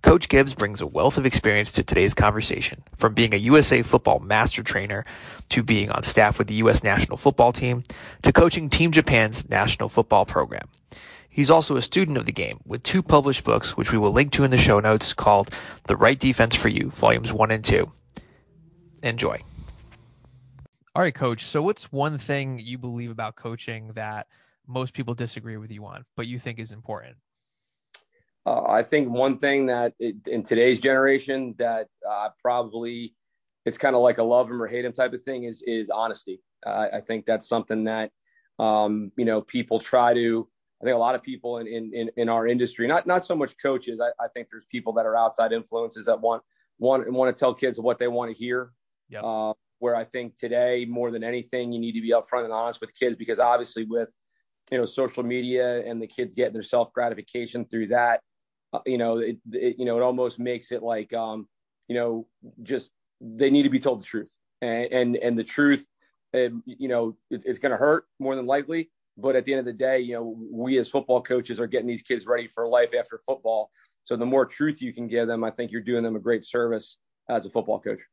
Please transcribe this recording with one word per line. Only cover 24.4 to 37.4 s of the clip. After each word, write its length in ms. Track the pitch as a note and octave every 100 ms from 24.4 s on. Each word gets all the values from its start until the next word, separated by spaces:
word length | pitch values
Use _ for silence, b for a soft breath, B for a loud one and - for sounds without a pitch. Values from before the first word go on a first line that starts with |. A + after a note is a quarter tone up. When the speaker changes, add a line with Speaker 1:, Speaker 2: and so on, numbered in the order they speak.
| _ _ -
Speaker 1:
most 280 | B2+ B2+ -
people 180 | A#2+
disagree 440 | A#2+ A#2 - A2+ G#2+
with 140 | A2
you 140 | G#2 G#2
on, 200 | - - -
but 100 | A#2
you 140 | B2
think 180 | B2 A2+
is 140 | A2
important? 460 | G#2+ A#2+ G#2 B1 - _ _ _ _ _ _ _ - _ _ _ _ -
Speaker 2:
Uh, 180 | - -
I 160 | G#2+
think 280 | A#2+ D3+ C3
one 300 | A#2+ C3+ C3
thing 260 | C#3+ C#3 C3
that 280 | A#2+ A#2+ -
it, 260 | A#2 G#2+ -
in 160 | A#2
today's 380 | G2 A2+ B2 B2
generation 760 | C3+ C3+ C3+ C3+ C3+ C3+ C3 A2+
that, 320 | A#2 A2+ A2 _ G2+
uh, 200 | G#2 G#2+ _
probably 720 | B2 B2 A#2 A2 A#2 A#2+ A#2 _ _ _ _ _ -
it's 120 | -
kinda 200 | C#3 B2+
like 220 | B2 A#2
a 40 |
love 260 | A2+ A#2+ A#2+
'em 120 | A#2+
or 60 | A2
hate 180 | A#2+ B2
'em 80 |
type 180 | A#2+ B2+
of 100 | B2
thing 220 | C#3 B2+
is, 180 | A#2+ A2+
is 260 | B2 A2+ G#2
honesty. 520 | G2+ A2+ G#2 - F#2 _ _ A2
Uh, 220 | G#2 G#2+
I 80 | G#2
think 240 | - A2+ G#2
that's 200 | A2